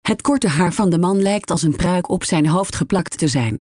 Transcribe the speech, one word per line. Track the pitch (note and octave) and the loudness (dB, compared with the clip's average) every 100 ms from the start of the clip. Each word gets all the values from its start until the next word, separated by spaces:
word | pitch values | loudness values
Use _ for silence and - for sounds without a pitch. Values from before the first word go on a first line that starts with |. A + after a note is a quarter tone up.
Het | - A3 | -4 -2
korte | - C#4+ A3 | 0 0 2
haar | D3 F3+ | 2 0
van | E3 G3+ | 2 2
de | E3+ | 4
man | F3+ G3 | 2 2
lijkt | G3 G#3 - | 0 0 -2
als | E3+ | -2
een | D#3 C#3+ | 0 0
pruik | F3 F3+ F3 | 0 0 -2
op | F#3 | -4
zijn | - E3+ D3+ | -2 0 2
hoofd | E3+ F#3+ - | 2 0 -4
geplakt | D#3 F#3+ D#3+ - | -2 -2 -2 -2
te | D#3 | 0
zijn | C3 A2+ G#2+ | 0 -2 -4